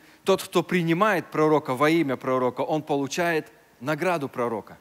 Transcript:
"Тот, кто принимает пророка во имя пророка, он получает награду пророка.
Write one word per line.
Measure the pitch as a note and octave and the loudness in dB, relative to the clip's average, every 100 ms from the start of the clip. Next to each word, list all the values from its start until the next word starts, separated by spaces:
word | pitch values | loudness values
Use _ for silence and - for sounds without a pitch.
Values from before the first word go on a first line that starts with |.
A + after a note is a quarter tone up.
| - - - | -20 -8 0
"Тот, | F#3+ | 0
кто | - F#3 | 0 -2
принимает | E3 F3+ E3 E3 G#3+ F#3 - | 0 0 2 2 2 0 -2
пророка | D3 D#3 D3+ C3+ B2+ | 0 2 2 0 0
во | D3+ | 2
имя | E3 C#3+ B2 | 2 0 -2
пророка, | C3+ C3 B2+ B2 | -2 0 0 -2
он | C#3 D#3 | -2 -2
получает | - C#3+ C3+ - F3 D#3+ D3+ - _ - | -2 -2 -2 -2 0 -2 -4 -18 _ -12
награду | C#3+ D#3 F3+ E3+ C3+ | -6 -2 0 -2 -4
пророка. | - A#2+ A2 - F2+ | -4 -4 -4 -8 -20